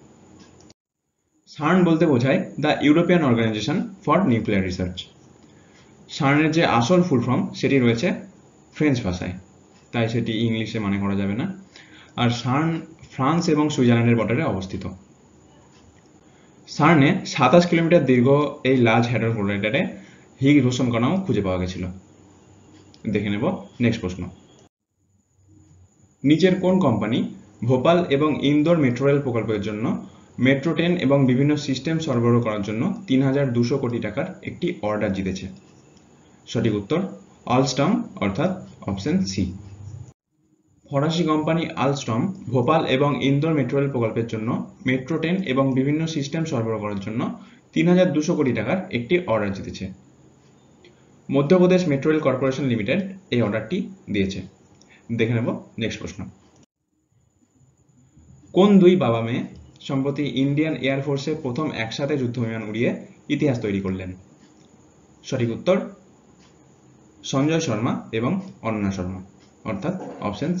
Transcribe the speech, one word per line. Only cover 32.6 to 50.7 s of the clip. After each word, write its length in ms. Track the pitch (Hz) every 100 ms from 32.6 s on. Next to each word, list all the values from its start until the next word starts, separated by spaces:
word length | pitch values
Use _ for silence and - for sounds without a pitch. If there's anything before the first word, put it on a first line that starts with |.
| 101
জন্য 140 | 107 165 - -
তিন 120 | 131 135
হাজার 180 | 139 135 117
দুশো 200 | 120 135
কোটি 160 | 120 117 104
টাকার 200 | 135 180 - -
একটি 180 | - - - 104
order 260 | 107 104 95
জিতেছে? 300 | 92 - - - - - - _ _ _ _ _ -
সঠিক 220 | 123 117 104
উত্তর 200 | - 160 196 - - - -
অলস্টম, 360 | 127 135 - 156 247 - -
অর্থাৎ 260 | 98 143 180 - - - -
option 260 | 101 147 185 -
সি। 140 | - 85 - - - - - - - _ _ _ _ _ _ _
ফরাসি 360 | 139 156 165 156
company 320 | 156 156 165 160 -
আলস্টম 380 | 131 143 - 113 190 - -
ভোপাল 300 | 127 120 160 156 131
এবং 140 | 143 139 135
ইন্দোর 260 | 139 160 151
metro 180 | 120 139
rail 120 | 139
প্রকল্পের 320 | 131 113 107 117
জন্য 160 | 110 110 175 - - 131
metro 280 | 131 - 160
টেন 140 | 160 190 185
এবং 120 | 131 135 131
বিভিন্ন 220 | 139 151 160
system 280 | 151 135 165 160
সরবরাহ 280 | 120 113 110
করার 160 | 104 98 98
জন্য 140 | 110 202 - - - _
তিন 100 | - 165
হাজার 180 | 180 180 151
দুশো 160 | 151 151
কোটি 140 | 131 113
টাকার 200 | 120 190 - 120
একটি 160 | 120 180 107
order 220 | 110 101 95
জিতেছে। 280 | 80 - 92 - _ _ _ _ _ _ _